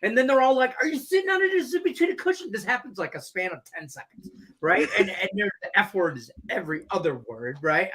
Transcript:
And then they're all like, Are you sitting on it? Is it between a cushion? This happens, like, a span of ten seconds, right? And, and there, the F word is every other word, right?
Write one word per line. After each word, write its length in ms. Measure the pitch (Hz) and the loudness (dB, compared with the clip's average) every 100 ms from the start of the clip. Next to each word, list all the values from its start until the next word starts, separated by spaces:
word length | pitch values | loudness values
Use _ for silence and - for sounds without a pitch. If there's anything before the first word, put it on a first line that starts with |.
And 140 | 202 233 | 2 2
then 80 | 262 | 4
they're 140 | 269 | 6
all 140 | 262 262 | 6 4
like, 200 | 254 - | 2 0
Are 60 | 277 | -2
you 100 | 302 | -2
sitting 320 | - 381 381 | 0 0 2
on 120 | 381 | 2
it? 100 | 381 | 2
Is 200 | 381 262 | 2 0
it 100 | 349 | -2
between 280 | 349 - 339 | -2 0 0
a 40 | - | 0
cushion? 340 | 359 359 - | -2 -2 -4
This 120 | 202 | -8
happens, 340 | 185 247 262 196 | -4 -4 -4 -8
like, 180 | 160 156 | -8 -8
a 60 | |
span 300 | - 185 185 | -10 -6 -6
of 80 | 160 - | -6 -12
ten 220 | 170 156 | -16 -14
seconds, 420 | 131 - - - - - - | -16 -20 -18 -20 -20 -20 -4
right? 300 | 156 180 156 208 | 2 4 4 4
And, 120 | 196 | 2
and 200 | 185 190 196 | 2 -4 0
there, 140 | 208 - | -2 -2
the 160 | - 190 | -2 0
F 160 | 202 | 2
word 240 | 196 170 135 | 2 0 -2
is 140 | 113 - - | -14 -20 -6
every 360 | - 160 156 - | -6 -4 -6 -2
other 260 | - 160 127 | -2 0 -2
word, 420 | 113 113 120 143 | -8 -10 -8 -4
right? 300 | 156 156 190 | 0 2 2